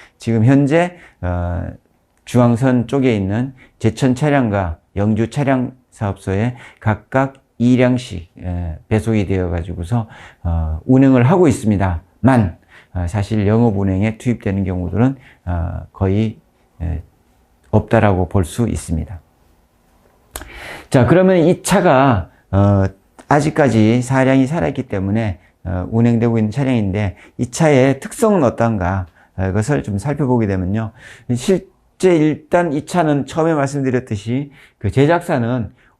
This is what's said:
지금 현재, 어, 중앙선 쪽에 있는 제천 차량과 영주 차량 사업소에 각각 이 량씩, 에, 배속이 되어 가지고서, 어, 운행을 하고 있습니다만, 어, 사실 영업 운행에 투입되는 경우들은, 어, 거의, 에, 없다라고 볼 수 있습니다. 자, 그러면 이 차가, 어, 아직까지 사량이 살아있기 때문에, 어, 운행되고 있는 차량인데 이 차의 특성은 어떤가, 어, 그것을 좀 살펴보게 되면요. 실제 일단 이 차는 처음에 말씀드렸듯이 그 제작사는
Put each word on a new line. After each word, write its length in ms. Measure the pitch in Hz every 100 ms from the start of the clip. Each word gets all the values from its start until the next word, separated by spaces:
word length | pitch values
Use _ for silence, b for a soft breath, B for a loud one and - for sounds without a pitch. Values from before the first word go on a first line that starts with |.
| B _
지금 260 | - 113
현재, 540 | 113 139 139 160 175 175 B _
어, 440 | 90 87 87 87 85 - _ _ _ _ -
중앙선 600 | 120 120 117 131 123 120
쪽에 300 | 135 127 110
있는 380 | 95 107 135 b b _
제천 360 | 113 - 135
차량과 640 | 127 151 143 120 101 90 78 _
영주 360 | 98 104 107 113
차량 420 | - 143 131 123 - _
사업소에 680 | - 104 98 - 95 120 123 B B
각각 640 | 113 107 - 135 135 - _ -
이 180 | 120 123
량씩, 540 | 123 123 123 90 82 -
에, 400 | 90 87 85 78 -
배속이 380 | 107 113 110 95
되어 220 | 95 90
가지고서, 600 | 87 82 87 85 120 107 B B B
어, 360 | 87 85 80 80
운행을 400 | - 131 135 131
하고 240 | 123 185 170
있습니다만, 1080 | - 107 101 95 85 - _ 117 127 92 - b b b
어, 140 | 90 87
사실 380 | 104 98 110 101
영업 300 | 110 120 98
운행에 420 | 98 95 107 110
투입되는 440 | 127 113 104 98
경우들은, 540 | 95 90 90 90 127 135 B B -
어, 400 | 87 87 82 87
거의, 460 | - 95 101 110 - _ _ _ -
에, 220 | 82 80 - _ _ _ _ _ _
없다라고 560 | 107 - 113 104 92 87
볼 160 | 101
수 240 | 87 - 113
있습니다. 520 | 80 - 80 78 90 _ _ _ _ _ _ _ _ _ _ _ - B B B B -
자, 180 | 135 117
그러면 300 | 175 185 185
이 260 | 147 135
차가, 680 | - 196 180 131 139 104 82 b _
어, 340 | 95 101 98 95 - _ - -
아직까지 760 | 147 147 - 143 110 107 120
사량이 460 | 123 135 131 135 131
살아있기 400 | 170 160 135 123
때문에, 500 | 101 98 107 110 85 b _
어, 240 | 90 90 90
운행되고 440 | 113 117 117 117 113
있는 120 | 107
차량인데 680 | 123 131 120 101 98 101 B B -
이 100 | 123
차의 520 | - 160 139 135 135
특성은 420 | - - 220 202
어떤가, 640 | 120 - 117 107 87 95 90 b b -
어, 100 | 95
그것을 380 | 98 110 143
좀 140 | - 101
살펴보게 500 | 143 147 135 123 107
되면요. 420 | 95 90 107 107 B B B - 120
실제 800 | - 185 - _ _ _ 185 170
일단 560 | 156 151 - 175 175
이 140 | 143 151
차는 400 | 180 156 143 131
처음에 280 | 165 165
말씀드렸듯이 960 | 151 139 143 131 127 123 107 113 127 147 b b _
그 120 | 101
제작사는 840 | 131 143 170 170 147 117 123 95 b b